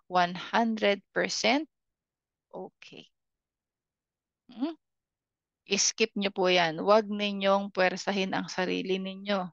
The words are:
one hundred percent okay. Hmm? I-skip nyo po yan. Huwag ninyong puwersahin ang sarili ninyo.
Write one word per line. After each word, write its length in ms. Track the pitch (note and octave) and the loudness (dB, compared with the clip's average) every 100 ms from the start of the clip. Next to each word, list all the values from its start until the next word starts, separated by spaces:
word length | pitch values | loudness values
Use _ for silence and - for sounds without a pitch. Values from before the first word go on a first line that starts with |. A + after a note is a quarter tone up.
| _ | _
one 320 | F3+ F3 F3+ | 0 2 -2
hundred 640 | - G#3 A3+ G#3+ G3+ G3+ - F3+ | -2 0 0 0 0 0 -4 -4
percent 480 | F3+ - G#3+ C#4 D#4+ _ _ _ _ _ _ _ _ | -2 0 2 2 -2 _ _ _ _ _ _ _ _
okay. 560 | E3+ F#3+ - - - - _ _ _ _ _ _ _ _ _ _ _ _ _ _ | -14 -14 -16 -20 -20 -20 _ _ _ _ _ _ _ _ _ _ _ _ _ _
Hmm? 240 | G#3+ D4+ D#4 _ _ _ _ _ _ _ _ - | -8 -8 -8 _ _ _ _ _ _ _ _ -4
I-skip 400 | G3 - - A3 G3+ | 0 0 0 -2 0
nyo 160 | G3 G3 | -2 2
po 160 | F#3 | 4
yan. 320 | F3+ E3 D#3 | 4 2 0
Huwag 240 | F#3 G#3+ G#3 | 4 4 4
ninyong 640 | G#3 G#3 G3 G3 G3 G3+ | -2 -4 0 2 2 0
puwersahin 640 | - F#3 F#3 - G3+ F#3 D3+ | 0 0 0 -2 -2 -2 -4
ang 160 | F3 | -4
sarili 480 | - F3+ F3+ F#3 F#3+ | -4 -2 -2 -2 -4
ninyo. 480 | F#3+ F#3+ G3+ G3 F3+ | -4 -8 -4 -4 -4